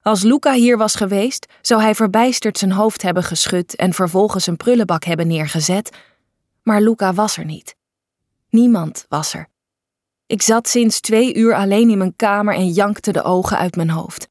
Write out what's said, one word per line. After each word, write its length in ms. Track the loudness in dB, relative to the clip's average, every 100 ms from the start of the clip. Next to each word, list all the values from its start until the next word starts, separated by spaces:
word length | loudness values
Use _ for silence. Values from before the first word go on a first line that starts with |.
Als 220 | 0 2
Luca 300 | 4 4 2
hier 240 | 4 4 4
was 180 | 0 0
geweest, 500 | -2 0 -2 -4 -14 _
zou 200 | 0 2
hij 140 | 2 2
verbijsterd 640 | 2 2 0 0 -4 -2
zijn 140 | -2
hoofd 300 | 0 0 0
hebben 220 | -2 -2
geschud 520 | -2 -4 -2 -2 -4 -2
en 180 | -2
vervolgens 540 | 0 0 2 0 0 -4
een 100 | -2
prullenbak 460 | 0 0 0 -2
hebben 240 | -2 -2 -2
neergezet, 640 | -2 -4 -4 -2 -2 -4 -18 _ _ _ _ _ _
maar 180 | -2 2
Luca 320 | 2 2 -2
was 240 | 0 -2 -4
er 80 | -8
niet. 300 | -12 -18 _ _ _ _ _ _ _ _
Niemand 560 | 2 4 2 -2 -10 -8
was 240 | -6 -6
er. 140 | -10 -16 _ _ _ _ _ _ _ _
Ik 160 | -2
zat 260 | 2 0 0
sinds 320 | 0 0 0
twee 360 | 0 2 2 2
uur 200 | 2 2
alleen 340 | 0 4 4
in 80 | 2
mijn 180 | -2 -2
kamer 400 | -2 0 0 0
en 140 | 0
jankte 420 | 0 0 -2 -4
de 120 | -2
ogen 340 | 0 -2 0 -2
uit 180 | -2 -2
mijn 140 | -2
hoofd. 380 | -4 -8 -14 -18